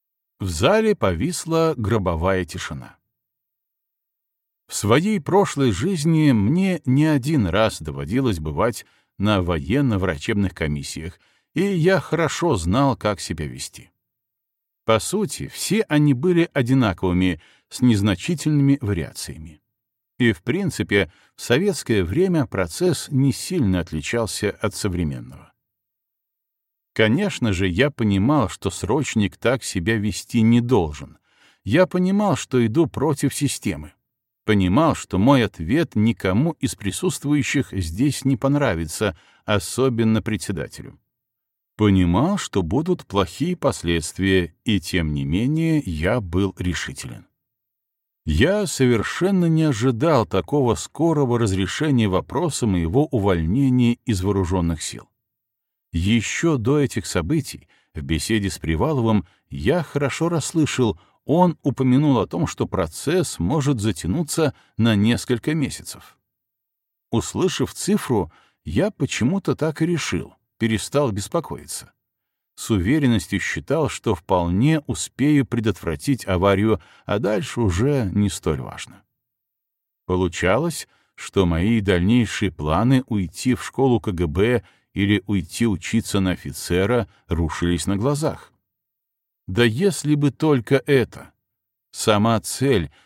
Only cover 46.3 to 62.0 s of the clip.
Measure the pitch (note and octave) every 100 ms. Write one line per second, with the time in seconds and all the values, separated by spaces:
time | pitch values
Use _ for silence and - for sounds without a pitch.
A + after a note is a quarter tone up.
46.3 | F2+ G2 - F2+ E2 - C2+ C2 A1+ -
47.3 | _ _ _ _ _ _ _ _ _ -
48.3 | D#2 C#3+ G#3 F#3+ - C3 A#2 - - F3+
49.3 | G3 E3+ D#3+ D#3+ A2 B2+ A#2 D#3+ C#3+ G#2
50.3 | F#2+ - D3 B2 G2+ - - E3 D#3+ C3
51.3 | A#2+ A2+ F#2+ F#2+ - D3+ C3 G#2+ F#2 -
52.3 | C#3 E3+ - A#2 F#2 D#2+ G#2+ D3+ A#2+ G2
53.3 | F2 D#2+ A2+ C3+ B2+ A#2+ A#2+ - G2+ F#2
54.3 | G2 F2 F#2+ E2+ D#2+ - - - _ _
55.3 | _ _ _ _ _ _ E2 F2+ A#2 G#2
56.3 | - E3+ C#3+ G#2+ D3 C#3 - - F#2+ D#2+
57.3 | D#3+ - - - _ _ - C#2 D#2+ -
58.3 | A2 G2 - D#2 D#2+ C3+ D3 A2+ G#2+ -
59.3 | _ _ C#2 E2 E3+ D3+ D3 C#3 - E3
60.3 | E3+ - E3 D3+ - A#2+ - _ _ -
61.3 | D3+ F3+ D3+ D3 A#2 C3 B2+